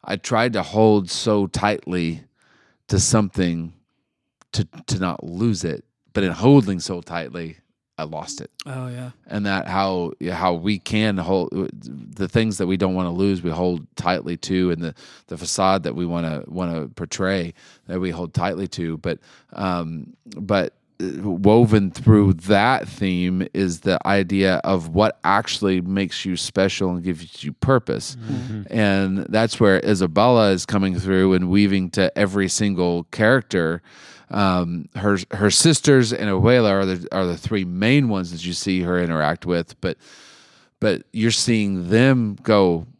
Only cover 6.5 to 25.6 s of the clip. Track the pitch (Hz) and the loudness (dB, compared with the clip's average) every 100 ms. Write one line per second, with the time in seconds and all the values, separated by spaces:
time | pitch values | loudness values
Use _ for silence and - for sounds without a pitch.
6.5 | 143 101 92 - 90 - 85 73 85 82 | 6 6 -4 -6 -10 -8 -10 -8 -10 -12
7.5 | - _ _ _ - - 78 - - - | -14 _ _ _ -12 -10 -10 -12 -14 -16
8.5 | _ 143 131 127 123 123 - _ 104 101 | _ -12 -10 -10 -12 -14 -18 _ -6 -2
9.5 | 98 - 95 98 92 85 - 85 87 92 | -2 -2 -2 0 -2 -4 -6 -8 -2 0
10.5 | 87 92 101 - 107 107 98 85 95 87 | 0 -2 -4 -2 0 0 -2 0 -2 -2
11.5 | 92 92 - - 69 - - 92 120 110 | -4 -6 -8 -16 -16 -16 -8 -2 0 0
12.5 | 95 92 95 92 92 90 87 98 95 85 | 0 -2 0 0 0 -2 0 0 0 -2
13.5 | 80 90 85 - - 87 90 71 87 - | -2 -2 -2 -8 -6 -2 -2 -4 -8 -2
14.5 | 92 90 85 82 - - - _ 85 78 | 0 0 -2 -6 -10 -20 -20 _ -12 -8
15.5 | - 95 98 78 62 87 85 82 76 - | 0 2 2 -2 -6 -4 -4 -4 -6 -8
16.5 | 90 87 82 71 - 85 - 95 98 85 | -8 -6 -6 -8 -10 -12 -4 -2 -2 -4
17.5 | - - _ - 90 92 82 87 - 87 | -10 -20 _ -10 -6 -4 -6 -6 -4 -4
18.5 | 87 95 - 82 80 85 80 _ - _ | -4 -8 -6 -6 -6 -6 -8 _ -20 _
19.5 | - 95 90 82 80 - - - - 95 | -6 -4 -4 -6 -10 -14 -20 -18 -14 -2
20.5 | 101 87 _ _ _ 92 71 101 90 98 | 0 -2 _ _ _ -8 -6 -6 2 6
21.5 | 113 117 107 98 - - 104 101 85 92 | 6 6 4 2 0 6 6 6 2 2
22.5 | 101 113 131 - - 98 90 90 92 92 | 4 4 0 -4 -4 -2 0 0 -2 -4
23.5 | 87 95 85 98 90 - 101 90 98 95 | -2 -2 -2 -2 0 2 0 2 2 2
24.5 | 90 - 95 82 85 107 - - 101 113 | 2 0 -2 0 2 2 2 0 0 0
25.5 | - | -2